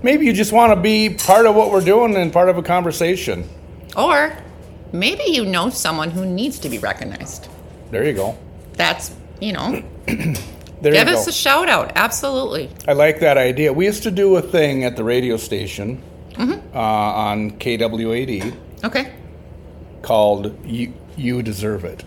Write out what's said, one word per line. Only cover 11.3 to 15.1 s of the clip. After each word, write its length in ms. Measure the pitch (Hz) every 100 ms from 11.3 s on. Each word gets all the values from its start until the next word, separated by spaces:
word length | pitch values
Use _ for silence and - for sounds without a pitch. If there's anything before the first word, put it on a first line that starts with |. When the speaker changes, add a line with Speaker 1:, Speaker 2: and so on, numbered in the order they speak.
Speaker 2:
a 20 |
shout 360 | - 277 285 349
out. 220 | 202 - -
Absolutely. 760 | 220 - 277 269 262 151 131 - -
Speaker 1:
I 60 |
like 260 | 143 151 151
that 180 | 156 139
idea. 360 | 127 127 151
We 140 | 139 196
used 180 | 208
to 80 | 226
do 240 | 185 196 185
a 40 |
thing 440 | 185 175 147 135
at 100 | 127 120
the 60 |
radio 340 | 113